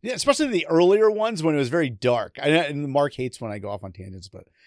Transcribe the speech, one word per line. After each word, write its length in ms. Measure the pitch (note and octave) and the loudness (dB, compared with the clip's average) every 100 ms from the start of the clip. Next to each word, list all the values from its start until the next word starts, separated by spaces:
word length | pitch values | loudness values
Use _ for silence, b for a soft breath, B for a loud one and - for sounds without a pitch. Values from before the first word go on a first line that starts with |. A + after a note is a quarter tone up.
Yeah, 120 | A3 | -8
especially 340 | A#3 - C#4 D4 | -2 0 0 0
the 180 | F#3+ D3+ | 0 2
earlier 420 | E3 F3 G#3 G#3+ | 4 6 6 4
ones 360 | G#3 A3 G#3 | 2 -2 -2
when 100 | D#3+ | 0
it 40 | D3 | 0
was 100 | B2+ | 0
very 200 | E3 D3 | 0 -2
dark. 460 | G#2 B2 A#2+ G2 - | 0 0 0 -2 -4
I, 60 | C#3 | 2
and 400 | D#3+ D3+ D3 C#3+ | 2 0 -6 -2
Mark 260 | C3+ C#3+ | 0 0
hates 260 | - B2+ - | -2 -8 -8
when 120 | A2+ | -10
I 80 | G#2 | -8
go 100 | G2+ | -8
off 140 | G2+ | -10
on 80 | G2 | -12
tangents, 340 | F#2 G2 F#2+ F2 | -14 -16 -16 -18
but 220 | F2 - b | -20 -20 b